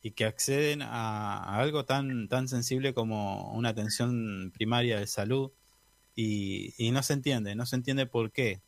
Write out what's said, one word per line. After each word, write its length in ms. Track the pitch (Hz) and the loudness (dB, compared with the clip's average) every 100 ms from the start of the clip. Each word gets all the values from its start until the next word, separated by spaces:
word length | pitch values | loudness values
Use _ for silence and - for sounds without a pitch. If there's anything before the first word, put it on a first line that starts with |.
y 100 | 113 | -10
que 140 | - 110 | 0 0
acceden 560 | - - 139 147 147 | 2 0 2 2 0
a, 540 | 127 117 110 107 104 101 | -4 -4 -2 -2 -4 -4
a 220 | 92 101 | -2 2
algo 240 | 139 151 131 | 2 0 0
tan, 420 | 135 139 127 104 | 0 2 -2 0
tan 200 | 127 131 | -2 0
sensible 460 | 127 117 131 135 | -2 0 0 0
como 600 | 120 113 110 101 98 95 | 0 0 0 -2 -4 -4
una 160 | 110 117 | 0 0
atención 840 | 110 104 - 120 120 110 98 92 | 0 -2 0 0 0 -2 -4 -8
primaria 460 | - 107 120 120 107 | -2 2 4 4 2
de 80 | 101 | 0
salud 440 | - 101 135 135 _ _ _ _ _ _ | -2 0 0 -2 _ _ _ _ _ _
y, 600 | - 113 104 98 98 95 - | -2 0 0 0 -4 -6 0
y 140 | 117 | 2
no 100 | 131 | 2
se 120 | 127 | 2
entiende, 420 | 143 139 123 104 104 | 0 2 0 0 -4
no 100 | 123 | -2
se 120 | 127 | -2
entiende 280 | 127 135 131 | 0 0 0
por 260 | 120 110 | 0 0
qué 300 | - 120 92 | 0 0 0